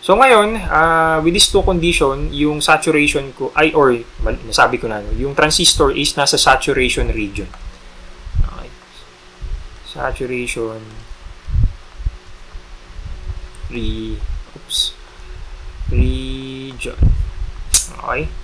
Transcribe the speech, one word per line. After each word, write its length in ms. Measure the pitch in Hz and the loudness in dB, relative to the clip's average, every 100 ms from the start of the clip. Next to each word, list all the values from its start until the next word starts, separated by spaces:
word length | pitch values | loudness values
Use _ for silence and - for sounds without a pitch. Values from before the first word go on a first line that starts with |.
So, 140 | - 196 | 4 6
ngayon, 400 | 262 226 208 226 175 | 8 8 4 0 0
ah, 480 | 156 165 165 160 160 | 2 4 4 4 2
with 160 | 160 185 | 2 4
these 160 | - | 4
two 100 | 202 | 4
condition, 680 | 185 180 170 165 143 139 143 | 2 2 2 2 2 2 -4
yung 320 | 143 147 151 | 0 0 0
saturation 720 | 147 156 - 156 147 147 135 123 | 2 2 4 2 2 0 -4 -6
ko, 160 | 127 | -4
ay, 220 | - 156 - | 2 2 6
or, 240 | 135 120 117 - | 4 4 -2 -4
mal-, 160 | - - 110 | -4 -4 -4
nasabi 320 | 107 120 123 | 2 2 2
ko 80 | 117 | -4
na, 160 | 107 | -6
no, 80 | 104 123 | -4 -4
yung 200 | 135 143 | -4 0
transistor 560 | 151 - 170 - 147 | 2 4 2 4 2
is 240 | 139 143 - | 2 -2 0
nasa 240 | 139 143 | 0 4
saturation 720 | - 131 - 135 127 - 120 | 4 4 2 0 0 0 0
region. 400 | 113 104 104 92 - - - - - - - - - | -2 -4 -6 -10 -12 -16 -16 -20 -20 -18 -16 -6 2
Okay. 300 | - - - - - - - - - - - - - - - | 2 0 -14 -18 -20 -20 -20 -20 -20 -14 -8 -8 -8 -16 -16
Saturation 880 | - 131 131 127 123 123 - 113 110 110 110 107 - - - - - - - - - - - - - - - - - - - - - - - - - - | -8 -6 -6 -6 -6 -6 -6 -6 -8 -14 -16 -16 -16 -16 -16 -2 4 4 4 -16 -6 -6 -6 -18 -18 -16 -16 -16 -20 -16 -14 -12 -12 -10 -10 -12 -14 -10
re-, 480 | 120 107 110 110 110 - - - - | -6 -4 -4 -4 -6 -4 -6 -8 -16
oops. 400 | - - - - - - - - - - - - - | -6 -2 -2 -4 -18 -18 -16 -12 -12 -12 -12 -8 -2
Region. 1080 | - 127 131 131 131 131 131 135 127 127 - - - - - - - - - - - - | 2 4 2 -4 -8 -8 -12 -12 -10 -10 2 4 4 0 -4 -10 -8 2 2 2 -8 -4
Okay. 240 | 123 156 - | -2 -4 -8